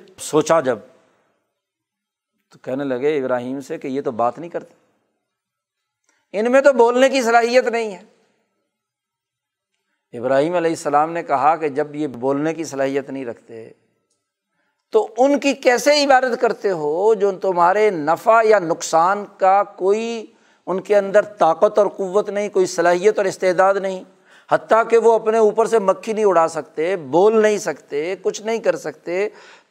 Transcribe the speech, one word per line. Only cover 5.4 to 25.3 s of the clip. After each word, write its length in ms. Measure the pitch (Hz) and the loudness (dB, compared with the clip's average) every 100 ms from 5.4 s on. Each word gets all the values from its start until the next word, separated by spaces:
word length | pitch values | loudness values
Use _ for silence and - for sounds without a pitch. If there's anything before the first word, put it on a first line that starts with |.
| _ _ _ _ _ _ _ _ _ | _ _ _ _ _ _ _ _ _
ان 200 | 190 233 | -4 2
میں 80 | 262 | 4
تو 120 | 285 | 4
بولنے 360 | 254 226 247 269 | 4 2 4 2
کی 140 | 269 | 2
صلاحیت 440 | 226 233 233 247 233 | 2 2 2 2 0
نہیں 300 | 233 220 180 | -2 -6 -8
ہے۔ 60 | - _ _ _ _ _ _ _ _ _ _ _ _ _ _ _ _ _ _ _ _ 120 | -18 _ _ _ _ _ _ _ _ _ _ _ _ _ _ _ _ _ _ _ _ -8
ابراہیم 360 | 123 135 160 | -2 0 0
علیہ 160 | 175 165 | -2 -2
السلام 420 | 165 151 143 160 | -4 -2 0 0
نے 100 | 170 | -4
کہا 340 | 170 139 147 160 | -4 0 0 0
کہ 120 | 156 | -2
جب 260 | 135 147 | -4 -6
یہ 120 | 147 151 | -6 -8
بولنے 480 | 120 131 143 156 | -4 -4 -2 -4
کی 100 | 160 | -6
صلاحیت 460 | 143 135 135 139 131 | -8 -4 -2 -4 -6
نہیں 140 | 135 | -10
رکھتے، 460 | 120 110 - 113 113 _ _ _ _ _ _ _ _ _ _ _ _ | -12 -14 -18 -20 -20 _ _ _ _ _ _ _ _ _ _ _ _
تو 180 | 214 208 226 | -2 -2 0
ان 220 | 277 285 | 2 2
کی 120 | 277 | 0
کیسے 520 | 269 247 240 294 294 | 0 0 2 2 2
عبادت 360 | 277 262 254 233 | 4 4 2 0
کرتے 300 | 233 - 202 | -2 -2 -4
ہو 440 | 170 147 165 214 | -2 -2 0 0
جو 180 | 214 202 | 2 0
تمہارے 580 | 185 190 175 175 202 214 | -2 -2 2 2 4 2
نفع 500 | 175 147 165 - 226 | 0 -2 0 2 4
یا 140 | 220 208 | 4 2
نقصان 680 | 165 165 - 160 175 208 196 - | 2 -4 -2 2 2 0 -6 0
کا 260 | 190 196 | 2 2
کوئی 640 | 196 - 185 214 233 - - _ _ _ - | 0 -4 -2 0 -2 -8 -12 _ _ _ -8
ان 140 | 185 | -6
کے 160 | 185 202 | 0 0
اندر 260 | 196 208 | 2 0
طاقت 560 | - - 160 165 208 214 | 0 0 0 2 2 2
اور 80 | 190 | 0
قوت 420 | - 185 196 202 | -2 -4 -2 -2
نہیں، 200 | 202 208 | -4 -2
کوئی 180 | 196 180 | -2 -2
صلاحیت 520 | - 175 180 202 214 | 0 0 2 2 0
اور 60 | |
استعداد 500 | 190 - 185 170 190 | -2 -2 0 2 2
نہیں، 300 | 196 190 185 - _ _ _ - | 0 -4 -8 -14 _ _ _ -2
حتیٰ 320 | 160 - 220 226 | -2 2 0 2
کہ 80 | 226 | 4
وہ 140 | 226 | 4
اپنے 260 | 220 220 | 2 2